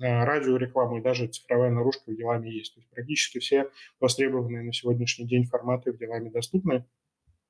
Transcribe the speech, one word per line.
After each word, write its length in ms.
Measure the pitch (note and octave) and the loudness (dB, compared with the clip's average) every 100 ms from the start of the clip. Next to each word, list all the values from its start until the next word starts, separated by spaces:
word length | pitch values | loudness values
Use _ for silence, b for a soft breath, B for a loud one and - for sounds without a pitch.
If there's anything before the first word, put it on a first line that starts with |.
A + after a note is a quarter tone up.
а, 240 | B2+ A#2+ | 0 2
радиорекламу 720 | B2+ D3+ C3 B2+ B2 C3 A#2+ A#2 | 2 2 2 2 2 0 0 0
и 60 | |
даже 260 | A#2+ B2 A2+ | 0 0 -2
цифровая 420 | - - A#2+ B2 | -6 0 2 4
наружка 340 | A#2+ B2 C3 - | 4 2 0 -6
в 60 | |
Еламе 380 | A2 A#2 A#2 A2+ | -6 -2 -2 -4
есть. 220 | A2 G#2+ | -10 -12
То 80 | - | -16
есть 100 | _ | _
практически 480 | - B2 D3+ - B2 | -14 -6 -4 -4 -6
все 300 | - C#3 C#3 B B _ | 0 2 2 B B _
востребованные 600 | B2+ B2 C3+ B2+ A#2+ A#2 | 0 2 2 0 -2 -6
на 100 | A#2 | -6
сегодняшний 540 | A#2 A#2+ A#2+ A#2+ - A#2+ | -4 -2 0 0 -4 0
день 180 | B2 | 2
форматы 480 | B2 B2 A#2+ B2+ B2+ | 2 0 -2 -2 -2
в 80 | A#2 | -6
Еламе 300 | A2+ A#2 A2+ | -6 -8 -6
доступны. 560 | A#2 A#2 F#3+ F#3 B2+ B2 _ _ _ _ _ _ | -6 -2 -2 0 0 -2 _ _ _ _ _ _